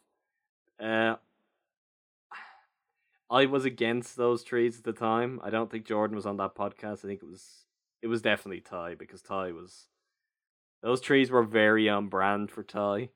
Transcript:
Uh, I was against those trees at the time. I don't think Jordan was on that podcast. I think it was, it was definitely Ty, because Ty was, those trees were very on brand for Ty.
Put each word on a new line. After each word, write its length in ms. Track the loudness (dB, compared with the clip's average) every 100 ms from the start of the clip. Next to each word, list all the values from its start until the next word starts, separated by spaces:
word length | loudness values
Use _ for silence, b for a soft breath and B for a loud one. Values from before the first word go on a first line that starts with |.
| _ _ _ _ _ _ _ -10
Uh, 360 | -2 2 2 0 _ _ _ _ _ _ _ _ _ _ _ -20 B B B _ _ _ _ _ 0
I 180 | 2 4
was 180 | 2
against 520 | -2 0 -2 -2 -4 -2
those 280 | 0 0
trees 340 | 0 0 0 -2
at 60 |
the 80 | -8
time. 480 | -4 0 0 0 -6
I 80 | -4
don't 200 | -4 -4
think 160 | -8 -4
Jordan 280 | 0 0
was 120 | -2 -6
on 100 | -4
that 180 | -6
podcast. 500 | -4 -8 -8 -10 -10
I 40 | -10
think 140 | -12
it 60 | -14
was, 360 | -20 -20 -20 _ _ _ _
it 80 | -4
was 140 | -2
definitely 380 | 0 -2 -4 -14
Ty, 360 | -12 -10 -10 -12
because 260 | -16 -20
Ty 300 | -10 -6 -6
was, 340 | -8 -16 -20 -20 _ _ _ _ _ _ _ _ _
those 180 | -2 0
trees 300 | 4 4 6
were 140 | 4
very 440 | 4 6 6 6 4
on 200 | 2 0
brand 420 | 0 2 0 -4
for 140 | -10
Ty. 460 | -10 -4 -2 -2 -6